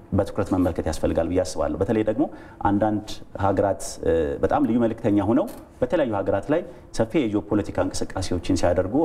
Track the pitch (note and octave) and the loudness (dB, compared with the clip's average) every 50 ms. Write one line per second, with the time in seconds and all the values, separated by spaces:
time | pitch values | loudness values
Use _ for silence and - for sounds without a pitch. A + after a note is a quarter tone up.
0 | - - - G2 G2 - - - F#2+ - - F2+ F2+ F2+ E2+ - E2+ E2 D2+ - | -8 -2 0 0 0 0 0 -2 -2 0 2 2 2 0 0 -2 -2 -2 -2 0
1 | - D#2+ D#2+ E2 E2 E2 F2 F#2 F#2 - - - D2 C#2+ D2+ - G2 G#2+ A#2 A2 | 0 0 2 0 0 0 2 0 0 0 0 -2 -2 0 0 0 0 0 2 2
2 | G#2+ - - - D#4 - - - - - - - - G2+ G2+ G#2 A2 G#2+ G#2+ G2+ | 2 2 2 0 0 -2 -4 -10 -18 -18 -8 -2 0 0 2 2 2 2 0 -2
3 | - - - - - - - - G2 G2 G2 G2 G2+ G2 F#2 - - - - - | -4 -6 -10 -12 -12 -12 -6 -2 0 0 2 2 2 2 0 -2 -6 -12 -8 -4
4 | - E2 E2 E2 D#2 C#2+ C2+ - - F#2+ - D3+ D3 A2 A2+ B2 A#2 A2 A2+ - | 0 0 2 2 2 0 -2 0 0 2 2 2 2 2 2 2 2 0 0 0
5 | - A2 G2+ G2+ F#2+ G#2 A#2 - G3+ A#3+ - - - - - - - - F#3 E3 | 0 2 2 2 4 4 2 2 2 0 -6 -14 -18 -12 -6 -4 -2 0 0 0
6 | C#3+ A#2 G#2 G2 F#2 G2 G2+ G2 - - D3+ - - - - - - - - - | 0 0 0 -2 0 0 0 0 0 0 0 0 -2 -4 -12 -18 -16 -6 -2 -2
7 | A2 - - E3 B2+ G#2+ G#2 G#2 G#2 - A2 G#2 G2 - - - - - - - | 0 2 2 0 0 2 0 0 0 0 0 -2 -2 -2 -2 -2 -2 -2 -2 -4
8 | - - - F#2+ F#2 - F2+ E2+ - - F#2 F2+ F#2 F2 F2 F#2 F2+ F#2+ A#2 D3 | -4 -4 -4 -4 -4 -2 -2 -2 0 0 0 2 2 2 2 2 0 0 2 0